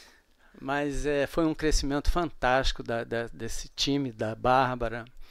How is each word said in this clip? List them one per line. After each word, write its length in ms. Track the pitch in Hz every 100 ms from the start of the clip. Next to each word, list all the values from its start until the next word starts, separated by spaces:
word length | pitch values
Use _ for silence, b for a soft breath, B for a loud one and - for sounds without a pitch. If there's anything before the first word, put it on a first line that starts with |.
| B B B _ _ -
Mas, 460 | 135 143 147 131 139
é, 200 | 143 135
foi 200 | - 160
um 100 | 156
crescimento 560 | 156 143 139 143 -
fantástico 720 | 175 165 - 127 131 131 -
da, 220 | 123 117 123
da, 220 | 113 117
desse 420 | - 113 - 131
time, 420 | - - 139 131
da 240 | 110 110 110
Bárbara. 720 | 120 127 127 123 117 117 117 - B